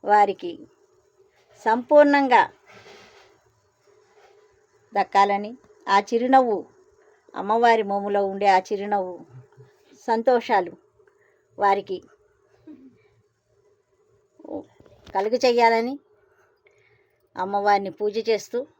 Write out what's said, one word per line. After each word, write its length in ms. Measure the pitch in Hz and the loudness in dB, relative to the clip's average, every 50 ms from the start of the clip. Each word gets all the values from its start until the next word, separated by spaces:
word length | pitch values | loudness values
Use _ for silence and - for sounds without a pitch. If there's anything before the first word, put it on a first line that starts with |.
| - | 0
వారికి 480 | 202 208 208 208 202 190 - 190 175 170 - - _ _ _ _ _ _ _ _ _ _ _ _ _ _ _ _ _ _ _ - | 2 4 4 4 2 0 -8 -10 -14 -14 -14 -20 _ _ _ _ _ _ _ _ _ _ _ _ _ _ _ _ _ _ _ -2
సంపూర్ణంగా 760 | 220 220 247 240 _ 294 294 294 285 285 285 277 262 247 208 - - _ _ _ _ - - - - - - - - _ - _ _ _ _ _ _ _ _ _ _ _ _ _ _ _ _ _ _ _ _ _ _ _ _ _ _ _ _ _ _ _ _ _ _ - | -2 -2 -2 0 _ 6 6 6 6 4 2 2 4 4 2 2 2 _ _ _ _ -20 -20 -20 -20 -20 -20 -20 -20 _ -20 _ _ _ _ _ _ _ _ _ _ _ _ _ _ _ _ _ _ _ _ _ _ _ _ _ _ _ _ _ _ _ _ _ _ -6
దక్కాలని, 640 | 202 190 - - 196 196 202 202 202 208 214 247 - _ _ _ _ _ | -6 -6 0 2 2 2 2 0 -4 -6 -10 -16 -18 _ _ _ _ _
ఆ 100 | - 196 202 | 0 0 0
చిరునవ్వు 600 | 208 - 247 226 247 254 269 262 262 240 208 175 - - _ _ _ _ _ _ _ _ _ _ _ _ - - | 0 0 -4 -2 0 4 4 4 4 2 -2 -4 -6 -12 _ _ _ _ _ _ _ _ _ _ _ _ -14 -12
అమ్మవారి 440 | 185 202 220 233 240 233 226 226 208 | -4 -2 0 2 4 4 2 2 0
మోములో 380 | 196 202 202 202 208 202 202 202 196 | -4 -6 -6 -4 -4 -2 -2 -2 -2
ఉండే 160 | 190 196 202 202 | -4 -2 0 2
ఆ 100 | 190 185 | 2 2
చిరునవ్వు 560 | 185 - 214 190 202 208 208 202 185 180 175 170 165 _ 123 127 - _ _ _ 123 _ _ _ _ _ _ _ _ | 0 -4 -8 -8 -6 -4 -4 -4 -4 -6 -12 -16 -20 _ -20 -20 -20 _ _ _ -20 _ _ _ _ _ _ _ _
సంతోషాలు 680 | - 226 226 226 269 247 247 - - 226 196 180 170 - _ _ _ _ _ _ _ _ _ _ _ _ _ _ _ _ | -4 -2 0 2 2 0 0 0 0 -2 0 -2 -2 -12 _ _ _ _ _ _ _ _ _ _ _ _ _ _ _ _
వారికి 400 | - 202 202 196 202 196 - 190 - - _ _ _ _ _ _ _ _ _ _ _ _ 320 294 254 262 262 _ 427 427 415 _ _ _ _ _ _ _ _ _ 415 _ _ _ _ _ _ _ _ _ _ _ _ 415 _ _ _ 311 - 320 294 311 _ _ _ - _ _ _ _ - - | -2 0 0 0 0 -2 -10 -12 -12 -12 _ _ _ _ _ _ _ _ _ _ _ _ -20 -20 -20 -20 -20 _ _ _ _ _ _ _ _ _ _ _ _ _ _ _ _ _ _ _ _ _ _ _ _ _ _ _ _ _ _ -18 -14 -14 -14 -16 _ _ _ -20 _ _ _ _ -8 -6
కలుగ 200 | 190 202 220 233 247 269 | -4 -2 -2 -2 0 2
చేయాలని 500 | 254 240 240 233 226 233 226 233 247 277 285 _ _ _ _ _ _ _ _ _ _ _ _ _ _ _ _ _ _ _ _ _ _ _ _ _ _ _ | 2 2 4 2 2 2 0 -2 -4 -10 -12 _ _ _ _ _ _ _ _ _ _ _ _ _ _ _ _ _ _ _ _ _ _ _ _ _ _ _
అమ్మవారిని 560 | - 185 196 202 202 202 208 202 202 202 190 | -10 -8 -6 -6 -2 0 0 0 0 -2 -8
పూజ 260 | - _ 208 208 202 226 208 226 | -10 _ -6 -6 -4 -4 -2 -2
చేస్తూ 300 | 220 208 - - - 240 277 _ _ | -4 -4 -4 -8 -10 -10 -10 _ _